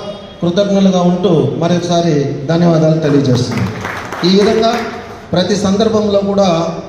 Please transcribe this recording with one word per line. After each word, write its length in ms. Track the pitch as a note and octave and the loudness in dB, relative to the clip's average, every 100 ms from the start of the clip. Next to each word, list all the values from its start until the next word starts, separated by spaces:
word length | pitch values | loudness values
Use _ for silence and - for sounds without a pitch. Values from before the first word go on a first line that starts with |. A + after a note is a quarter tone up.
| - - - - | -10 -14 -16 -6
కృతజ్ఞులుగా 600 | F3 F3+ G3 G3 F#3+ F3+ | -2 0 0 2 4 4
ఉంటూ 540 | F3 F3+ F3 D#3 B2+ C3 | 2 2 2 2 0 -2
మరొకసారి 880 | E3+ F3 E3+ E3+ E3+ C#3+ C3+ - - | 0 0 0 0 2 0 -2 -4 -2
ధన్యవాదాలు 540 | E3+ F3 D#3+ D#3 D#3+ | 2 2 4 2 2
తెలియజేస్తున్నాం. 680 | D3 C#3 B2 A#2+ A#2 G#2+ F#2+ - - - - - F3+ | 2 2 2 0 0 -2 -4 -6 -10 -10 -12 -2 2
ఈ 60 | G3 | 4
విధంగా 380 | G#3 A3 A3+ A#3 - - - - - | 4 2 0 0 -6 -10 -14 -18 -4
ప్రతి 240 | E3+ F#3 G3 | -2 0 0
సందర్భంలో 640 | F#3+ G3 G3 G#3+ G#3 G3 | 0 0 2 0 0 0
కూడా 580 | G3 G3 F#3+ E3 E3 - | 0 0 2 0 -2 -6